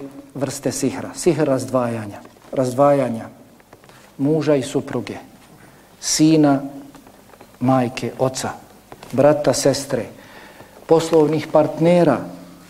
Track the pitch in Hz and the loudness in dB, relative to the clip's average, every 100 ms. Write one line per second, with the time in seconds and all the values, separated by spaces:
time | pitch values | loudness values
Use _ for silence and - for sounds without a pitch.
0 | 139 - - - 135 131 135 - 131 - | -4 -18 -16 -8 -8 -6 -6 -4 -4 -4
1 | - - 180 147 147 131 113 127 120 117 | -10 -4 -2 0 0 -2 -2 -2 -2 -4
2 | 104 101 - - - - 127 120 143 143 | -8 -14 -18 -20 -10 -4 -2 2 2 2
3 | 123 113 110 - - - _ - - - | 0 -4 -10 -18 -20 -20 _ -20 -20 -20
4 | - - 139 160 147 147 123 139 123 123 | -18 -4 0 0 2 0 0 -4 -4 -6
5 | 107 101 - - - - - - _ - | -8 -10 -16 -20 -20 -20 -20 -20 _ -12
6 | - - 156 160 147 139 - - - - | -4 2 4 6 4 2 -2 -14 -20 -20
7 | - - - - - - 127 131 120 - | -20 -20 -20 -20 -20 -4 0 2 0 -4
8 | 117 - 131 - - - - - - - | -8 -2 -4 -2 -8 -10 -16 -20 -20 -20
9 | - 120 143 147 - 123 143 131 - 123 | -8 2 4 4 2 2 2 0 -2 -6
10 | 104 - - - - - - - - 165 | -6 -12 -20 -20 -20 -20 -20 -8 2 2
11 | 160 165 151 156 - 156 151 - 165 175 | 4 2 2 0 0 2 2 2 2 4
12 | 165 113 87 - - - - | 4 2 -4 -16 -20 -20 -8